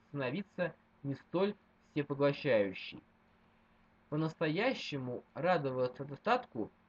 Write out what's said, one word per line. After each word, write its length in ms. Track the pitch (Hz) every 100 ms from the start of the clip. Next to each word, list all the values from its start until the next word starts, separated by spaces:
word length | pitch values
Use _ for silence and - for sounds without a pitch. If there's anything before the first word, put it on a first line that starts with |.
| _
становиться 640 | 143 127 165 - - 170 - _ _
не 120 | 143 139
столь 400 | - 170 202 202 _ _ _
всепоглощающей. 1080 | 151 139 135 143 143 147 110 98 92 - - - _ _ _ _ _ _ _ _ _ -
По-настоящему 1120 | 151 160 - 156 165 247 247 - 143 127 120 -
радоваться 680 | - 170 175 139 127 127 -
достатку 640 | 143 139 208 247 - 120 98 _